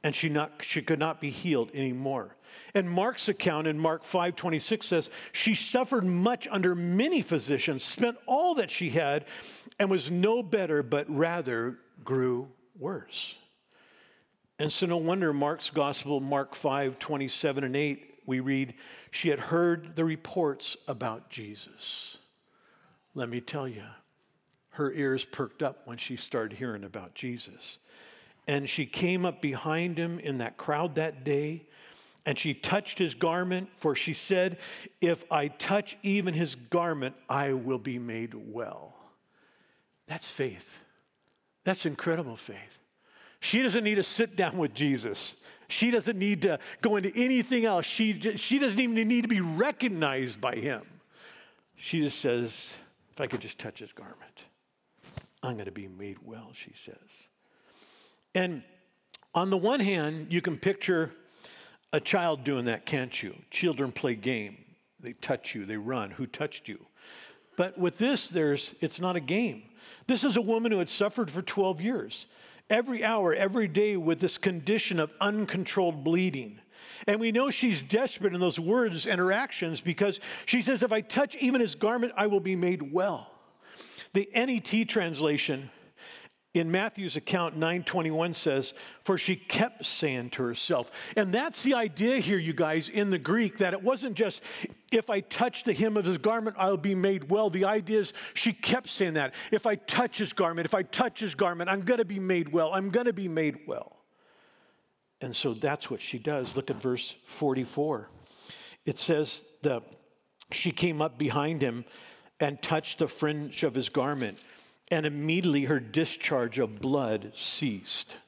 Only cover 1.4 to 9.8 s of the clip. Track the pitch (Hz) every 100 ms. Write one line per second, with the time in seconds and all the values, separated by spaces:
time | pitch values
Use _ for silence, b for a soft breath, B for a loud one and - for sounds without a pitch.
1.4 | 180 139 117 143 135 127 135 135 98 -
2.4 | B B B 202 180 175 214 247 - -
3.4 | 185 156 160 151 160 160 - 185 175 165
4.4 | 180 160 - 220 - 170 - B B -
5.4 | - 208 - 247 254 247 185 175 202 240
6.4 | - 202 185 175 175 185 285 339 - 160
7.4 | 127 139 - 135 - - 240 240 - 262
8.4 | 359 311 190 - 180 131 143 147 151 B
9.4 | B B B -